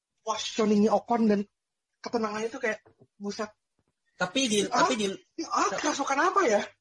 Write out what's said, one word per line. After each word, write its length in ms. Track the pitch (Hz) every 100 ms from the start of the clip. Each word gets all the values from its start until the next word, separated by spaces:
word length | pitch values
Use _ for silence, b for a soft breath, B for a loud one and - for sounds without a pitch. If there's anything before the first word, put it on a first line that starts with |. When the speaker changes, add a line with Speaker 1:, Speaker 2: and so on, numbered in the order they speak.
| _ _ 220
Speaker 1:
Positioningnya 640 | 214 - - 214 214 208
Ocon 400 | 208 - 233 226
dan 100 | 202 208 _ _ _ _ _
ketenangannya 480 | - 240 214 214 226
tuh 80 | 269
kayak, 240 | 226 208 _ _ _ -
buset. 240 | 202 196 208 _ _ _ _ _ _ -
Speaker 2:
Tapi 220 | 180 269 262
di, 80 | 208 -
Speaker 1:
Ah, 160 | 240
Speaker 2:
tapi 160 | 330 240
di, 80 | 196
Speaker 1:
ini 380 | 190 _ - 320
ah, 240 | 240 381
kerasukan 480 | - 311 285 277 269
apa 240 | 339 381
ya? 160 | 311 208 226 -